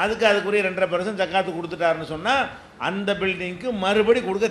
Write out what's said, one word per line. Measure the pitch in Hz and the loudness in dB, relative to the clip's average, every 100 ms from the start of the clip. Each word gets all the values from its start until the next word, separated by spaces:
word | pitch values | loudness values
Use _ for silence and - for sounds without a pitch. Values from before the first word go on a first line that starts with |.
அதுக்கு | 202 226 214 | -2 2 4
அதுக்குரிய | 202 185 208 190 | 4 2 0 0
ரெண்டரை | 185 185 | 0 0
percent | 175 190 202 | 0 -2 -2
ஜக்காத்து | 180 185 180 170 | 0 0 0 -4
கொடுத்துட்டாருன்னு | 170 160 170 160 151 | -6 0 0 0 -4
சொன்னா | 156 196 269 233 - - - 131 | -4 0 0 -2 -8 -18 -6 -4
அந்த | 196 202 185 | -2 -2 0
பில்டிங்க்கு | 190 180 180 180 247 214 | -2 -2 -6 -6 -6 -2
மறுபடி | 185 208 214 233 185 | 2 4 4 4 2
கொடுக்க | 196 220 | 0 0